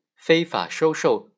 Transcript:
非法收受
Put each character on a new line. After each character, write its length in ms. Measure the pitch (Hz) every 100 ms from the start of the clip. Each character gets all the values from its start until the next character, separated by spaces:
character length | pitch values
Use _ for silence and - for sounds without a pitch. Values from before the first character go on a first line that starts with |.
| _
非 300 | _ - 165
法 240 | 170 101 85
收 240 | - 160
受 400 | 156 151 107 -